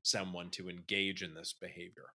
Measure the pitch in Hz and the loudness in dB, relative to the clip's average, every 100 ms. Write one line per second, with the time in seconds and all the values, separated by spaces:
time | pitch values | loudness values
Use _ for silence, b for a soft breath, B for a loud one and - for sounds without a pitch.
0 | - 107 92 90 87 - 90 90 87 101 | 2 4 2 -2 -4 -4 -4 -6 2 4
1 | 98 92 90 80 80 - 90 - 87 - | 4 2 -2 -4 -6 -6 -8 -8 -10 -10
2 | 65 - | -18 -18